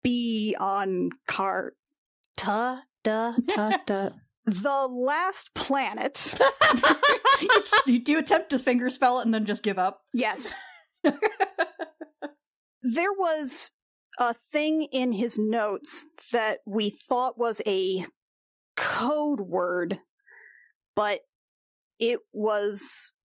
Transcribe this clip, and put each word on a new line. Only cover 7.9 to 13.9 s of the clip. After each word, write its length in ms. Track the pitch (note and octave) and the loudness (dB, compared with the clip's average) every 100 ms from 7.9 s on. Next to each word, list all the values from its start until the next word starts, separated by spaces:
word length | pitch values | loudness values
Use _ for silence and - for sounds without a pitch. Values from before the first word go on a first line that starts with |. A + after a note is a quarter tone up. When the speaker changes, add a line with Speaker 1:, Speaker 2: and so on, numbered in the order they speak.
| A#3+ | 2
Speaker 2:
do 200 | C4 D#4 | 2 0
attempt 320 | - E4+ - | 2 0 2
to 80 | C4 | -2
finger 300 | C4 B3 B3 | 2 0 0
spell 300 | - B3 B3 | 2 2 2
it 60 | |
and 80 | A#3 | 0
then 120 | A3 | 0
just 180 | G#3 G3+ | 0 -2
give 140 | G#3 F#3+ | -2 0
up. 240 | F#3 - _ | -2 -4 _
Speaker 1:
Yes. 420 | A#3+ A3 G3 - - - - _ _ | -2 -2 -2 -4 -4 -10 -20 _ _
Speaker 2:
<laughs> 0 | C#4+ - G#4 - F#4 - D#4+ - - - D#4 _ D4 - _ _ _ _ | 0 2 0 0 -4 -2 -6 -8 -14 -16 -20 _ -16 -16 _ _ _ _
Speaker 1:
There 320 | B3 C#4 F#4+ | -2 0 0
was 580 | G4 E4+ D#4 C4 - - - _ | 0 0 0 -2 -2 -2 -8 _